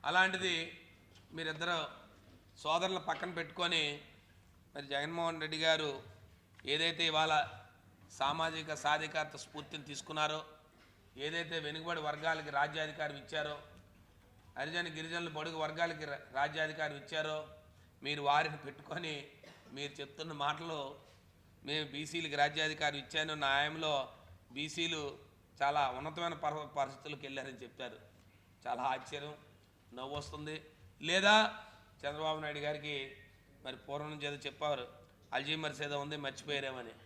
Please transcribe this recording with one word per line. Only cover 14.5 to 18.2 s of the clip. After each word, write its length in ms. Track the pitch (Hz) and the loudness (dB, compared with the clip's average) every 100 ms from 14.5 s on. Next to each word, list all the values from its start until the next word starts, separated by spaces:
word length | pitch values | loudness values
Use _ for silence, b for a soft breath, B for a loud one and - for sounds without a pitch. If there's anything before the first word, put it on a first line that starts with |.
| - | -4
హరిజన 280 | 143 170 175 | -2 0 0
గిరిజనులు 420 | 156 160 170 170 | -2 -4 -2 -2
బడుగు 260 | 151 156 160 | -2 -2 0
వర్గాలకి 480 | 151 156 170 156 | 0 2 2 2
రా-, 200 | 151 139 - | -4 -6 -4
రాజ్యాధికారం 640 | 131 147 151 156 151 151 143 | 2 2 2 0 0 -2 -2
ఇచ్చారో, 420 | 139 160 156 156 156 - - b b - | -4 -2 0 -2 -4 -14 -20 b b -8
మీరు 200 | 135 147 | -2 2